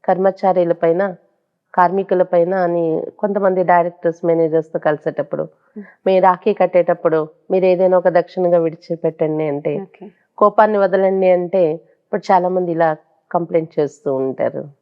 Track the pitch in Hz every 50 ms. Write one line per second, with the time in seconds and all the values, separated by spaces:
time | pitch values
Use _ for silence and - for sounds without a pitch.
0 | - - 185 180 190 196 190 - - 190 180 185 175 170 165 160 - 165 165 180
1 | 196 196 175 _ _ _ _ _ _ _ _ _ _ _ - 190 180 175 185 196
2 | 190 196 190 180 180 180 180 175 170 175 190 190 180 170 170 170 165 160 160 165
3 | - - - - - 202 202 202 196 190 185 185 185 180 175 175 170 175 175 _
4 | - 170 165 _ - 170 165 165 165 156 156 160 156 160 - 170 - 160 151 147
5 | _ 160 151 - 143 - - 151 156 170 _ _ _ _ _ 214 202 - _ _
6 | _ 180 190 185 180 190 180 175 - 220 202 - 185 180 180 180 175 175 175 175
7 | - 165 156 160 151 156 _ _ _ _ 190 190 185 185 180 175 190 185 190 185
8 | 175 180 165 175 165 - - 185 180 175 175 170 165 160 160 - - - 170 160
9 | - 160 156 - 160 156 156 156 156 151 143 147 156 160 147 202 196 185 _ _
10 | - 208 _ _ _ _ _ - 208 208 208 - 214 214 214 202 196 185 190 190
11 | 196 190 190 190 190 185 180 180 180 170 190 190 175 156 156 165 _ _ _ _
12 | _ _ - 196 - - 196 180 180 180 185 185 180 175 165 165 170 160 156 151
13 | _ _ _ _ _ _ - 175 175 165 180 170 160 160 _ - 147 143 151 _
14 | _ 147 135 131 135 135 127 - 127 120 - 135 143 147 143 _